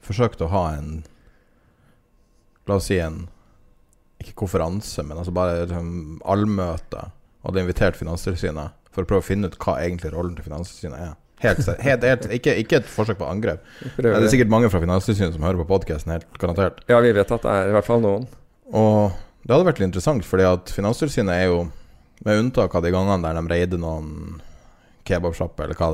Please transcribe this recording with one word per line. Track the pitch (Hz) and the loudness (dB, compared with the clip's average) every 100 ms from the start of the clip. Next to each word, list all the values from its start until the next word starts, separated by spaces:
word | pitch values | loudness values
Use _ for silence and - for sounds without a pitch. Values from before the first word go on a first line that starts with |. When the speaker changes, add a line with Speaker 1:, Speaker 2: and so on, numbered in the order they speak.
| - | -6
Speaker 1:
forsøkt | 101 117 - | 0 0 0
å | 82 | -2
ha | 98 85 76 | 0 0 -4
en, | 76 80 78 _ _ _ _ _ _ _ _ _ _ _ _ _ _ _ - | -8 -10 -14 _ _ _ _ _ _ _ _ _ _ _ _ _ _ _ -2
la | 101 | -2
oss | - | 0
si | 95 | 0
en | 82 85 85 - _ _ _ _ _ _ _ _ | -2 -6 -14 -18 _ _ _ _ _ _ _ _
ikke | - - | -18 -8
konferanse, | 95 90 82 95 - - 76 | -4 -2 -2 -4 -6 -8 -8
men | 78 | -8
altså | 87 | -6
bare | 90 90 85 85 | -2 0 0 -2
liksom | 87 85 87 78 80 - | -4 -6 -8 -10 -12 -2
allmøte, | 98 107 101 90 82 - - - - _ _ | 2 2 0 -2 -6 -8 -12 -12 -18 _ _
og | - | -4
hadde | 92 | -2
invitert | 90 87 98 - | -2 2 0 0
Finanstilsynet | 80 85 - 87 92 78 76 - _ | -6 -6 -4 -4 -4 -6 -12 -14 _
for | - 90 | -8 0
å | |
prøve | 98 | 0
å | - | 0
finne | 98 98 | -2 -2
ut | - | -4
hva | - 67 | -4 -2
egentlig | 87 87 80 | -2 -4 -6
rollen | 80 87 85 | -6 -6 -6
til | - | -10
Finanstilsynet | 73 90 - 85 123 | -10 -10 -10 -12 -10
er. | - 71 _ _ | -12 -14 _ _
Helt | 117 - | 2 2
se-, | 98 85 | 0 0
helt, | 127 127 | 0 2
helt, | 123 123 101 120 | 4 2 0 -2
ikke, | 151 101 | 0 0
ikke | 110 156 | 2 2
et | - | 0
forsøk | - 110 95 | -4 -2 -2
på | - | -4
angrep. | 92 110 76 - - 127 - | -2 -2 -4 -10 -16 -10 0
Speaker 2:
Prøver. | 117 107 | 2 4
Speaker 1:
Det | 110 | 4
er | |
sikkert | 123 113 | 4 4
mange | 110 120 | 6 4
fra | 95 | 2
Finanstilsynet | 85 92 - 101 92 80 | 2 0 2 0 0 0
som | 78 | -2
hører | 92 | 0
på | 82 | 2
podcasten, | 95 - 76 80 | 0 0 -6 -4
helt | 82 - - | -6 -8 -6
garantert. | 92 85 92 - - | -2 0 0 -2 4
Speaker 2:
Ja, | 120 | 6
vi | 120 101 | 6 4
vet | 98 | 2
at | 117 - | 0 2
det | |
er | 104 95 | 2 4
i | 104 | 2
hvert | - | 4
fall | 120 | 2
noen. | 110 98 123 - _ _ 269 | 4 0 -4 -14 _ _ -4
Speaker 1:
Og | 110 110 107 104 92 - _ - | 2 4 6 4 0 -12 _ 2
det | 127 | 4
hadde | 185 | 4
vært | 151 | 2
litt | 95 | 0
interessant, | 90 160 139 - | 0 0 0 0
fordi | 95 92 | 4 4
at | 90 - - | 4 -2 -4
Finanstilsynet | 101 120 151 139 101 90 | -2 0 -2 0 0 2
er | 92 | 2
jo, | 87 85 - - - _ _ 107 | 0 -2 -10 -20 -20 _ _ 0
med | 107 | 2
unntak | 120 127 95 90 | 2 0 0 0
av | |
de | 85 | 0
gangene | 90 95 98 | 0 2 0
der | 82 82 | 0 -4
de | 82 | -2
reide | 85 90 90 | 0 0 -2
noen | 82 80 78 78 80 82 - - - _ _ _ - | -4 -6 -8 -12 -12 -14 -18 -20 -20 _ _ _ -2
kebabsjappe, | 90 87 80 85 - | 0 0 -2 -6 -6
eller | 76 80 | -8 -2
hva | 85 | -2